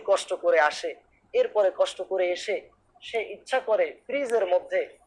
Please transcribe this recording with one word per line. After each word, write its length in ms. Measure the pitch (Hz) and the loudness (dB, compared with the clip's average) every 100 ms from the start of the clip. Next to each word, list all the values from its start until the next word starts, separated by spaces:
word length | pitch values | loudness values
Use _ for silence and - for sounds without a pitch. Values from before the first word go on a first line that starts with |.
| 202 | 0
কষ্ট 280 | 190 - | 0 0
করে 260 | 180 175 165 | -2 2 4
আসে, 360 | 151 - 165 - _ _ _ | 4 0 -10 -10 _ _ _
এরপরে 380 | 240 240 214 190 - | 0 0 2 2 2
কষ্ট 240 | 185 - | -2 -2
করে 300 | 185 185 180 | -6 -2 0
এসে 380 | 175 - 185 - _ _ _ | -2 -4 -6 -8 _ _ _
সে 200 | - 226 | -8 -6
ইচ্ছা 380 | - 202 - 262 | -6 -12 -4 -4
করে 380 | 254 202 160 - - | 0 0 0 -4 -6
ফ্রিজের 420 | 277 254 233 180 | -4 0 0 2
মধ্যে 500 | 180 - 185 147 - | 0 0 -4 -4 -10